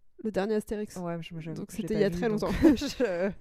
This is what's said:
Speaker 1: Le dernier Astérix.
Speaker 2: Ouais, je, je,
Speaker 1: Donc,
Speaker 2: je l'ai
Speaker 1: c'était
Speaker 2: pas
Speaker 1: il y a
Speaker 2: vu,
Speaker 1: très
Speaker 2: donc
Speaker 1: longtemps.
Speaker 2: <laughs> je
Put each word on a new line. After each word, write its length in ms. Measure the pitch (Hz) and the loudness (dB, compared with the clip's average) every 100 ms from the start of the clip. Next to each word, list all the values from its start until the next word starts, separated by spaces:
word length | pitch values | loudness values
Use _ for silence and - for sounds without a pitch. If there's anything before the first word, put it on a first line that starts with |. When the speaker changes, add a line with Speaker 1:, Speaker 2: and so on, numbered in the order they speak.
| - - | -20 -10
Speaker 1:
Le 80 | 220 | -4
dernier 240 | 185 202 214 | -2 0 0
Astérix. 400 | - 208 214 - | -2 -6 -6 -6
Speaker 2:
Ouais, 200 | 175 170 | -6 -6
je, 140 | 165 165 | -8 -10
je, 120 | 160 | -10
Speaker 1:
Donc, 160 | 156 - | -10 -10
Speaker 2:
je 60 | - | -6
l'ai 40 | |
Speaker 1:
c'était 100 | 165 | -2
Speaker 2:
pas 60 | 214 | 2
Speaker 1:
il 20 | |
y 40 | 202 | 2
a 40 | |
Speaker 2:
vu, 60 | 175 | 2
Speaker 1:
très 140 | 226 | 0
Speaker 2:
donc 120 | 214 | 0
Speaker 1:
longtemps. 120 | 190 | 0
Speaker 2:
<laughs> 220 | 196 302 240 | 6 6 6
je 100 | 285 - 240 175 190 175 | 0 -2 -2 0 -2 -4